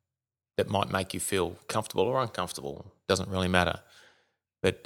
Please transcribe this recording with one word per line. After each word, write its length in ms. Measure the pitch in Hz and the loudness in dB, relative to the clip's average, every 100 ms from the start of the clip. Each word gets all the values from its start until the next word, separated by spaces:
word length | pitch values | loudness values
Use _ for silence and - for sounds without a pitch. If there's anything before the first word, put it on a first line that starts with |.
| _ _ _ _ _ - | _ _ _ _ _ -2
that 100 | 101 | 0
might 220 | 101 107 | 0 0
make 220 | 95 92 | -2 -2
you 60 | 92 | -4
feel 380 | - 98 87 92 - | -2 0 0 -4 -4
comfortable 360 | 110 - - | -4 -2 0
or 180 | 104 131 | 2 2
uncomfortable. 720 | 117 - 90 - 69 - - - - | -2 -2 -6 -6 -8 -10 -14 -10 0
Doesn't 220 | 92 95 | 2 2
really 180 | 92 90 | 0 4
matter. 320 | 90 85 - - - - _ _ _ _ _ | 4 4 0 -8 -20 -20 _ _ _ _ _
But 180 | 92 - | -2 0